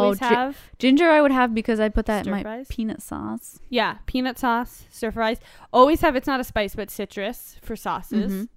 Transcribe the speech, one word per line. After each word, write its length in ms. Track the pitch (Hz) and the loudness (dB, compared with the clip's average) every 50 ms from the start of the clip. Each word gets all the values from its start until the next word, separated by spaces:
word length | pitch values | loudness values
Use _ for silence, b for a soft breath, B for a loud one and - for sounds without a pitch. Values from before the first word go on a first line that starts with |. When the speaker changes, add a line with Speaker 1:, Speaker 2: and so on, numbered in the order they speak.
| 202 | 4
Speaker 1:
always 140 | 202 202 196 | 2 2 0
Speaker 2:
gi- 60 | - | 2
Speaker 1:
have. 320 | 240 220 240 254 269 277 - - - - - | 2 2 2 2 -2 -6 -10 -16 -20 -10 0
Speaker 2:
ginger 320 | - 262 262 294 349 330 | 2 4 4 6 6 6
I 100 | 302 302 | 6 6
would 120 | 294 277 269 | 6 4 4
have 200 | 254 247 240 226 | 2 2 0 0
because 240 | 220 214 - 226 214 | -4 -2 -2 0 0
I 80 | 214 214 | 0 0
put 180 | 208 233 214 | 0 -2 -2
that 160 | - 214 202 180 | 0 -2 -2 -2
Speaker 1:
Stir 60 | 196 | -4
Speaker 2:
in 60 | 202 202 | -4 -4
my 40 | 202 | -6
Speaker 1:
fries? 260 | 214 220 247 277 - | -8 -10 -12 -12 -12
Speaker 2:
peanut 340 | - - 220 220 - - - | -8 -6 -6 -6 -6 -8 -10
sauce. 560 | - - - 214 214 220 240 - - - - - - | -12 -10 -10 -8 -8 -10 -10 -12 -16 -20 -20 -12 -6
Speaker 1:
Yeah, 300 | 254 240 214 - - - - | -2 -2 -2 -2 -4 -8 -10
peanut 320 | - - 254 254 254 247 - | -6 -4 -2 -2 -2 -4 -2
sauce, 460 | - 247 233 233 247 - - - - - | -2 0 0 0 -2 -6 -12 -20 -20 -20
stir 200 | - - - 220 | -12 -8 -8 -6
fries. 280 | 214 226 226 220 233 - B B B B B B - | -4 -2 -2 -2 -2 -4 B B B B B B 6
Always 280 | 247 254 285 330 330 | 6 8 8 6 4
have, 160 | - 320 262 | 2 2 2
it's 100 | 262 - 302 | 0 -2 -2
not 120 | 277 254 | -2 -2
a 40 | 254 | -4
spice, 300 | - - 226 208 196 - | -4 -4 -4 -4 -4 -4
but 160 | 220 202 - | -8 -10 -10
citrus 640 | - - 202 190 - 202 196 214 - - - - - - | -8 -10 -10 -8 -8 -8 -8 -8 -8 -10 -16 -20 -20 -20
for 160 | - - 226 | -14 -14 -12
sauces. 560 | - - 185 170 - 180 - - 214 202 196 196 | -10 -8 -8 -8 -8 -8 -4 -4 -2 -2 -2 -4
Speaker 2:
Mm-hmm. 120 | 185 214 240 _ | -6 -8 -10 _